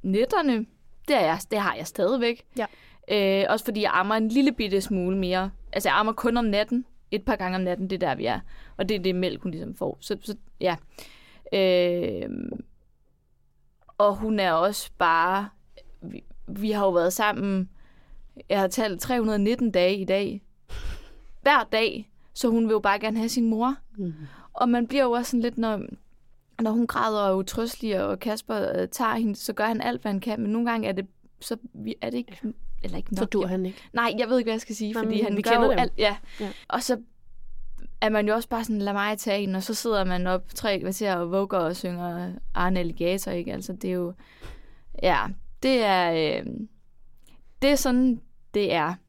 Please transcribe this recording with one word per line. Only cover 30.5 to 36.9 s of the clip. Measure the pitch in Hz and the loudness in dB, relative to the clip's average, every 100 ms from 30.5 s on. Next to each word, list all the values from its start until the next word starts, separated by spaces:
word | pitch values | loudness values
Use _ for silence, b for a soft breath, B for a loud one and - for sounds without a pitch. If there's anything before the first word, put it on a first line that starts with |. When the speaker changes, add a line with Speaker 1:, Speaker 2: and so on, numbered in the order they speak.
Speaker 1:
nogle | 226 240 | 0 0
gange | 226 214 | 0 -2
er | |
det, | 190 190 _ - - | -4 -6 _ -20 -18
så | - - 240 | -8 -8 -10
vi, | - 214 226 | -12 -10 -6
er | - | -4
det | 247 | -4
ikke, | 240 - | -8 -10
Speaker 2:
Ja. | 214 - - - | -10 -8 -4 -2
Speaker 1:
eller | 185 175 | -2 -4
ikke | - | -4
Speaker 2:
Så | 190 | -2
Speaker 1:
nok, | 220 | 0
Speaker 2:
dur | 208 | 0
Speaker 1:
ja. | 190 | 0
Speaker 2:
han | 185 185 | -2 -4
ikke. | 190 B | -8 B
Speaker 1:
Nej, | 233 233 214 | -2 -2 0
jeg | 226 | 2
ved | 254 | 2
ikke, | 226 | 2
hvad | |
jeg | 226 | -4
skal | - | -6
sige, | 214 214 | -6 -4
Speaker 2:
Nej, | 226 | -2
Speaker 1:
fordi | 214 214 | 0 0
Speaker 2:
men | |
Speaker 1:
han | 214 202 | 0 0
Speaker 2:
vi | |
Speaker 1:
gør | 220 | 4
Speaker 2:
kender | 233 262 | 4 6
Speaker 1:
jo | |
Speaker 2:
dem. | 233 | 4
Speaker 1:
alt. | 247 - | 2 2
Ja. | 214 202 B B | 0 0 B B
Speaker 2:
Ja. | 202 B B | -8 B B
Speaker 1:
Og | 247 | -4
så | 247 | -2